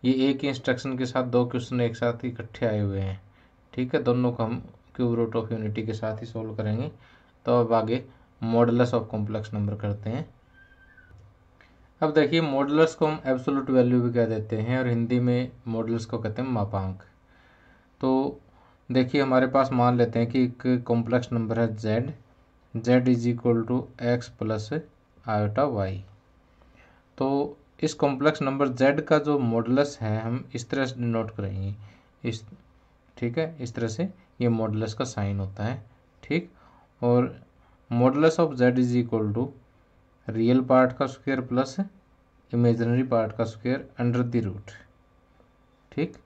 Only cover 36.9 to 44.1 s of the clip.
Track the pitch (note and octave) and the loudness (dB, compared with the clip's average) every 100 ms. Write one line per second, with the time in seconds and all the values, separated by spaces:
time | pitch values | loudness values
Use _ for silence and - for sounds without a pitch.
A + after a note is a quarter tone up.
36.9 | _ A#2+ A#2+ C3 - - _ _ _ _ | _ 2 2 2 -6 -20 _ _ _ _
37.9 | A#2 B2+ C#3+ D#3+ D#3+ D#3+ B2+ B2 B2 B2 | 2 4 6 4 4 0 4 4 4 2
38.9 | B2 A#2+ A2+ G#2+ G#2+ C#3+ - _ _ _ | 2 0 -2 0 -2 -4 -8 _ _ _
39.9 | _ _ _ - A2 A2+ B2+ B2+ B2+ B2+ | _ _ _ -8 0 4 4 6 4 4
40.9 | B2+ C3 - - C3 A#2+ B2 C3+ - G3 | 2 -4 -4 -4 -4 0 -2 -2 -4 -8
41.9 | - _ _ _ _ _ A#2+ A#2+ A#2 A#2 | -10 _ _ _ _ _ 2 4 4 2
42.9 | A#2+ B2+ A#2 G#2+ - - - B2 B2 - | 2 2 0 0 -2 -4 -4 -4 -4 -6
43.9 | - A#2+ | -4 0